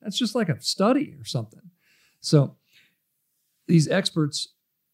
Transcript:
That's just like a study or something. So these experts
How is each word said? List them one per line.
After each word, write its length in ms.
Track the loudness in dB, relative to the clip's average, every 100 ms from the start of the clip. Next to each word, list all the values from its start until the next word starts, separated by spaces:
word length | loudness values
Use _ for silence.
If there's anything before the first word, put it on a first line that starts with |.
That's 160 | -8 -4
just 180 | -2 -2
like 120 | -2
a 140 | -4
study 540 | -4 0 2 0 -2 -12
or 60 | -8
something. 460 | -8 -8 -14 -20 _ _ _ _ _
So 340 | 2 2 2 -4 _ _ _ _ _ _ _ _ _ _ 2
these 200 | 4 4
experts 680 | 0 -2 -2 -2 -4 -10 _ _ _ _